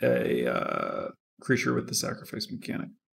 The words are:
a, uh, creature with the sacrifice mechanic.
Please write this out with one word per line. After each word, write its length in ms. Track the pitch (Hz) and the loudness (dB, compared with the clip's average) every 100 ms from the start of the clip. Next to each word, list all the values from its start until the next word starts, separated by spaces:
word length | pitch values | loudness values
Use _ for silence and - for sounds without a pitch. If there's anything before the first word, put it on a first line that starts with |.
a, 500 | 127 120 - 123 62 | 4 4 4 2 2
uh, 560 | 50 - 50 50 50 50 - _ _ | 0 0 0 -2 -2 -6 -8 _ _
creature 340 | - 127 - | 2 2 4
with 140 | 120 120 | 0 0
the 60 | |
sacrifice 560 | - - - - - - | -2 -2 -4 -8 -8 -8
mechanic. 400 | - - - - - _ | -8 -6 -6 -8 -12 _